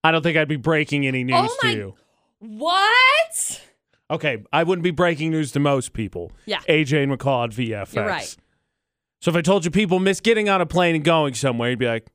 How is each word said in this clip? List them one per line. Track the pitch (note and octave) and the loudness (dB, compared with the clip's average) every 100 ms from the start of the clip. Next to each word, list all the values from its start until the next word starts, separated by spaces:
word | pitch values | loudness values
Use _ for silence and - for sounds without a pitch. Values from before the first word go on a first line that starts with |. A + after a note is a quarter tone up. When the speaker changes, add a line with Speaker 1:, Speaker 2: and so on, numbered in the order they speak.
Speaker 1:
I | D#3+ | 2
don't | D#3+ | 2
think | D#3+ D#3 | 2 0
I'd | D3+ | 0
be | D3+ | -2
breaking | B2 D#3 D3+ D3 C#3 | 0 0 0 -2 0
any | C3 | -2
news | B2+ C3 | 0 0
Speaker 2:
Oh | G#4+ B4+ | 0 0
Speaker 1:
to | A#4 | -2
Speaker 2:
my | |
Speaker 1:
you. | - G2+ - _ _ _ _ | -2 -6 -14 _ _ _ _
Speaker 2:
What? | A3 G#3+ D4+ F4+ G#4 A#4+ C5 D5 D#5+ - - - - _ _ _ _ | -18 -6 -2 2 4 4 4 2 0 -4 -8 -10 -18 _ _ _ _
Speaker 1:
Okay, | D#3 D3+ A#2 G#2 | -4 -4 -4 -2
I | D3 | -2
wouldn't | E3 F#3 | 0 0
be | E3+ | 0
breaking | D3+ F3 D#3 D#3+ | 2 0 2 -2
news | D#3+ D3 | -2 -2
to | C#3+ | 0
most | C#3+ C#3 - | 2 0 -2
people. | - G#2 - E2+ - - | -8 -8 -8 -12 -14 -8
Speaker 2:
Yeah. | G3 - | -6 0
Speaker 1:
A | D#3 | 0
J | D3 D3+ | 2 0
and | C#3 | 0
McCall | C3 C3+ C3 | -2 0 0
at | A#2+ | -2
V | A2 A#2 | -4 -6
F | G#2+ F#2+ | -6 -6
X. | |
Speaker 2:
You're | A2+ A2 | -4 -4
right. | E3+ G2 - _ _ _ _ _ _ _ _ | -4 -8 -16 _ _ _ _ _ _ _ _
Speaker 1:
So | - | -2
if | E3+ | 0
I | |
told | E3+ G3 | 2 2
you | E3+ | 2
people | F3 G#3+ F#3 | 0 2 2
miss | F#3+ F#3+ | 2 2
getting | A3 A3 G#3 | 2 2 2
on | F#3+ | 2
a | E3 | 2
plane | E3+ F3 | 2 2
and | E3 | 2
going | D#3 E3 D3 | 2 2 2
somewhere, | A#2+ C#3 A#2 A#2+ | 0 -2 0 -2
you'd | B2 | 0
be | A#2+ | -2
like | A2+ - | -2 -8